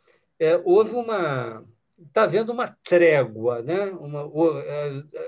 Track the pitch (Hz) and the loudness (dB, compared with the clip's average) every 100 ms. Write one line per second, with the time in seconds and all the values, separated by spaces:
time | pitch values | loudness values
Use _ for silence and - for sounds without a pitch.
0 | _ _ _ _ 156 175 185 190 214 240 | _ _ _ _ 0 2 4 4 4 -2
1 | 226 208 160 135 117 110 113 _ _ _ | -4 -2 -2 -4 -6 -10 -18 _ _ _
2 | 151 - 185 185 226 240 240 - - 175 | -6 0 2 2 -2 -4 -6 -8 0 6
3 | 170 147 120 107 117 120 120 185 202 175 | 6 6 0 -2 -4 -2 -4 -4 -4 -8
4 | 147 147 147 147 165 143 139 147 147 139 | -10 -10 -8 0 0 0 -6 -6 -6 -8
5 | 147 160 | -12 -12